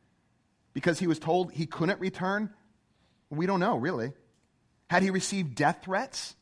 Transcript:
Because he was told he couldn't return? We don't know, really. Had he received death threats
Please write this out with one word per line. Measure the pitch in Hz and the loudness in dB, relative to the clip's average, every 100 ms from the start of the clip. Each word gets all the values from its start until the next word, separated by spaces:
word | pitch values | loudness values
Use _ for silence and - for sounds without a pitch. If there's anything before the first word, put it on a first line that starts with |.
| _ _ _ _ _ _ _ | _ _ _ _ _ _ _
Because | 143 175 160 | -2 0 2
he | 185 | 2
was | 156 | 0
told | 160 175 180 | 2 0 0
he | 139 160 | -4 -6
couldn't | - 170 202 | -2 0 0
return? | 185 185 185 202 214 - _ _ _ _ _ _ - | -2 -2 -2 0 -4 -10 _ _ _ _ _ _ -10
We | 147 180 | -2 0
don't | 190 | 2
know, | 190 151 | 2 2
really. | 135 151 117 - _ _ _ _ _ _ - | 0 -2 -4 -8 _ _ _ _ _ _ 0
Had | 175 | 2
he | 190 | 4
received | 185 - 196 160 | 2 0 -2 -2
death | 117 147 175 | 2 2 2
threats | 185 185 269 - - - | -2 -4 -4 -8 -12 -14